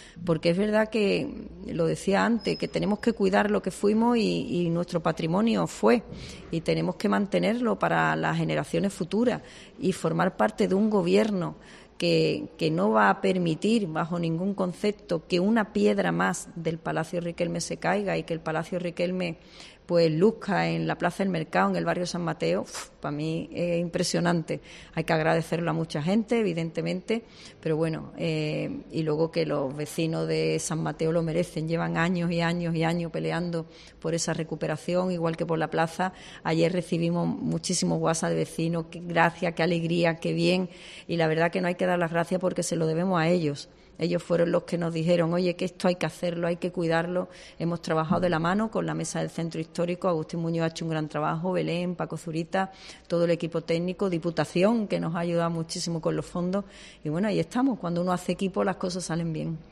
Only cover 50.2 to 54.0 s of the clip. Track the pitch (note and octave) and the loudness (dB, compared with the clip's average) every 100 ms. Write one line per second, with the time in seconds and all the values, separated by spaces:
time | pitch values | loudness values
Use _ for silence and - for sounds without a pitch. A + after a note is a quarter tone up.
50.2 | D#3 E3+ E3 E3 E3 E3 E3 D#3 D3+ D3+ | -2 -4 -2 0 0 -2 -4 -2 -2 -2
51.2 | D#3 D#3+ F3+ F3+ D#3 E3+ F3+ F3 D#3+ D#3 | -2 0 0 0 0 -2 -2 -4 -6 -6
52.2 | - D#3+ E3+ F#3+ F#3+ - - - - E3+ | -6 -6 -2 -2 -2 -6 -20 -20 -4 2
53.2 | E3+ E3 E3 E3 D#3+ E3 F3 F#3 | 2 2 0 -4 0 0 0 -2